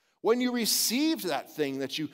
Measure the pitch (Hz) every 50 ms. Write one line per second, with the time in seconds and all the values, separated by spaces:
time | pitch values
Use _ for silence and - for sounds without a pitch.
0 | _ _ _ _ - 202 233 247 254 247 247 240 226 - - - - - 214 262
1 | 302 320 320 220 196 180 147 127 - - - - 147 139 135 135 135 131 - -
2 | 156 -